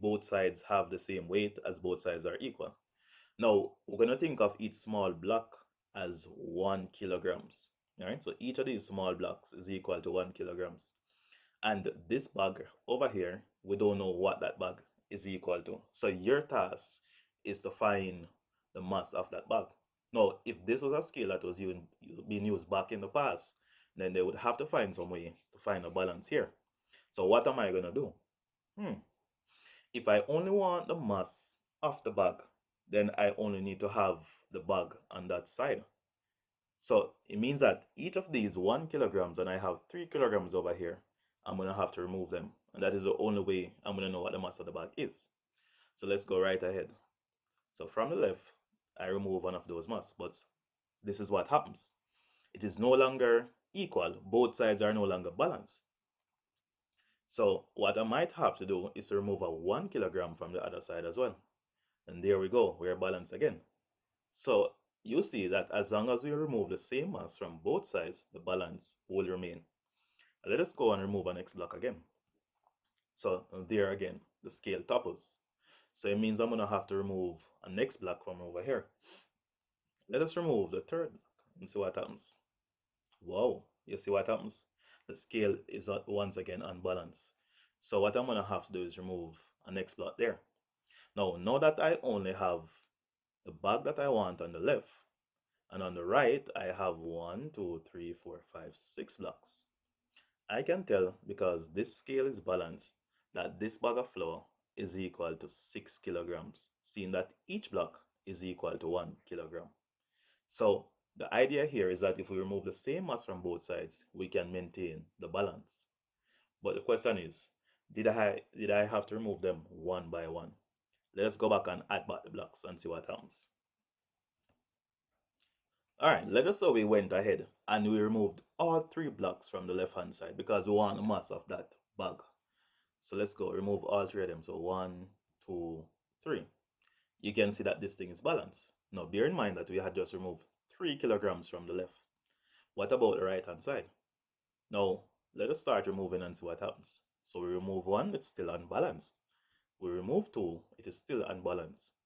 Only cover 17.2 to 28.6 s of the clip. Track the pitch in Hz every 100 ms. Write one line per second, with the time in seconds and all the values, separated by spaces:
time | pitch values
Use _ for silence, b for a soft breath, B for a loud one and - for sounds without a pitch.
17.2 | b _ 101 98 95 - 107 101 95 87
18.2 | 82 _ _ _ _ 92 92 95 - -
19.2 | 92 90 - 113 - _ _ _ _ 117
20.2 | 98 - 123 87 92 131 139 147 - 139
21.2 | 98 92 90 87 95 90 82 _ - -
22.2 | - 104 104 95 - 95 92 107 98 143
23.2 | 135 87 - - b b b - 92 92
24.2 | 92 - 120 120 139 151 101 90 87 87
25.2 | 85 - _ - 107 95 85 90 92 87
26.2 | - 147 95 - _ _ b b b -
27.2 | 92 117 135 131 98 92 87 131 127 -
28.2 | _ _ _ _